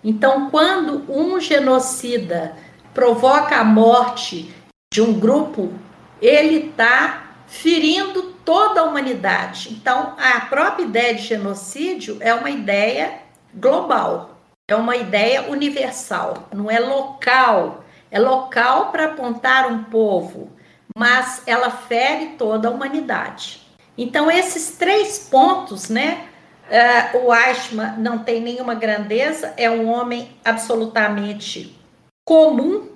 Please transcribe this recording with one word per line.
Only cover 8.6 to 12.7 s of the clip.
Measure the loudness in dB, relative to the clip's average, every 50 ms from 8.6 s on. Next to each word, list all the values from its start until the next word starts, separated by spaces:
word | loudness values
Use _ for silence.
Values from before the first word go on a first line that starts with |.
| 4 4 4 2
a | 2
humanidade. | 2 0 -2 -2 -2 -4 -2 -2 -2 -2 -2 -4 -6 -10 -14 -14 -14
Então, | -14 -6 -2 0 0 0 -2 -6 -6 0
a | 2 2 2 2
própria | -2 -2 0 0 0 0 0 -4 -6
ideia | -2 0 0 0 0 -2
de | -4
genocídio | -4 -6 -6 -4 -4 -6 -8 -8 -12 -14 -8 -6 -6 -6 -6 -8 -8 -12 -12 -4
é | 0 0
uma | 0 0 -2 -6
ideia | -6 -6 -4 -2